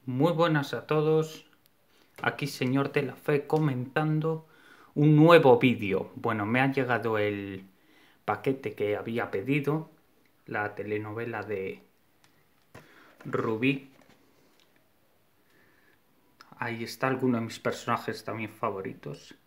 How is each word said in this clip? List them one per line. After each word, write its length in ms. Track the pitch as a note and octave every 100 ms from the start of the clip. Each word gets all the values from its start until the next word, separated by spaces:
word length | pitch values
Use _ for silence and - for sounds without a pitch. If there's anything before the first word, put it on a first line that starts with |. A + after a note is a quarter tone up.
| -
Muy 280 | B2+ D#3+
buenas 400 | D#3+ E3 D3+ C#3
a 120 | A#2 -
todos. 600 | D3+ D3+ D#3 D#3 - - _ _ _ _ _ _ -
Aquí 260 | A#2+ - C#3
señor 440 | - B2+ C3 C#3
de 120 | D3
la 120 | C3 -
Fe 320 | - D3 -
comentando 1000 | D#3 D#3 B2+ B2+ - D#3 D#3 D#3 D#3+ - - - - -
un 220 | - D3+ D3+
nuevo 440 | D#3+ E3+ C#3 A#2+
vídeo. 520 | C3 G#2 G2+ F#2+ - -
Bueno, 300 | A#2 A2 G#2
me 160 | B2
ha 100 | C3+
llegado 460 | C3+ B2 A#2 A2+ G#2+
el 480 | G#2 G2+ G2 F#2+ F#2+ _ _ _ _ _
paquete 520 | - G#2 - C3+ G#2+ -
que 200 | G#2 G2+
había 360 | G#2 A2+ G2+
pedido, 600 | G2 G2 D3 C#3+ D#3 D#3 - _ _ _ _ -
la 300 | A2 G#2 -
telenovela 680 | G#2 G#2+ G#2+ G#2+ A#2 A2
de 400 | G2+ G2+ F#2+ - - _ _ _ _ _ _ _ _ - - - - _ D3
Rubí. 680 | B2 A2+ A2 C3 C#3 - - - - _ _ _ _ _ _ _ _ _ _ _ _ _ _ _ _ _ _ _ _ _ _ - -
Ahí 260 | A#2 A2+
está, 240 | A#2 - C3
alguno 300 | C3 B2+ A#2
de 60 | A2+
mis 140 | -
personajes 640 | A#2+ A2+ - A#2 - G#2+
también 260 | - G#2+ G#2+
favoritos. 840 | - A2+ G2 F#2+ - D3 C#3+ - -